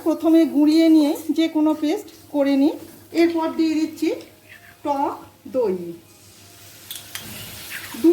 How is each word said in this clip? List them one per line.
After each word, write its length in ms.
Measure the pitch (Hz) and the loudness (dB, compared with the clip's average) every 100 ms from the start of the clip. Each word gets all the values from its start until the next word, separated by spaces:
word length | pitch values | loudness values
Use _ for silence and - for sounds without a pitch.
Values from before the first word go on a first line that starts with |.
প্রথমে 400 | 339 302 320 330 | -2 0 4 4
গুঁড়িয়ে 440 | 311 254 302 311 330 | 4 4 4 6 6
নিয়ে 280 | 320 294 415 - | 6 4 0 -4
যে 180 | 320 320 | -2 0
কোনো 260 | 311 302 | 2 0
পেস্ট 340 | 302 302 392 - - - | 0 -2 -4 -6 -20 -6
করে 220 | 294 277 277 | -2 2 2
নিই। 160 | 285 - - - - | 2 0 -10 -20 -6
এরপর 340 | 320 339 330 320 - | 0 2 0 -2 -2
দিয়ে 160 | 320 | -2
দিচ্ছি 340 | 302 311 - 320 494 - - - - - - | 0 -2 -4 -4 -4 -8 -20 -20 -20 -20 -10
টক 300 | 294 277 302 - - _ 233 | -4 -2 -4 -6 -14 _ -8
দই, 220 | 254 220 185 170 170 - - - - - - - - - - - - - - - - - - - - | -2 -2 -2 -8 -14 -20 -20 -20 -20 -20 -20 -20 -20 -18 -18 -16 -16 -16 -16 -16 -16 -16 -16 -14 0
দু 80 | 311 | 2